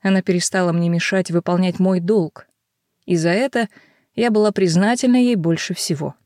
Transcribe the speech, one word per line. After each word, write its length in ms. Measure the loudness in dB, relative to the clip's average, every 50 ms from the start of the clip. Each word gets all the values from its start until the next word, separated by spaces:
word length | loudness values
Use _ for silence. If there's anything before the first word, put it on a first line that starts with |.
Она 220 | _ 2 0 0 2
перестала 500 | 0 -2 0 -2 -2 -2 0 0 0 0
мне 160 | 0 0 0
мешать 420 | 0 0 -2 -2 -2 -2 -2 0
выполнять 480 | -2 -2 -2 0 0 0 0 -2 0 0
мой 220 | 0 0 0 0
долг, 460 | 0 0 0 0 0 -2 _ -14 -20 _ _ _ _ _ _ _ _ _ _ _ _
и 120 | -2 -2
за 140 | 0 0 0
это 380 | 0 0 -2 -2 -2 -2 -4 -4 _ -18 _ _ _ _ _ _ _
я 160 | -2 -2 0
была 220 | 2 2 2 2 2
признательна 640 | 2 0 2 2 2 2 2 0 0 0 2 2
ей 200 | 4 4 2 0
больше 380 | 0 0 0 0 -2 -2 -8 -8
всего. 400 | -8 -4 -6 -4 -4 -6 -10 -10 _ _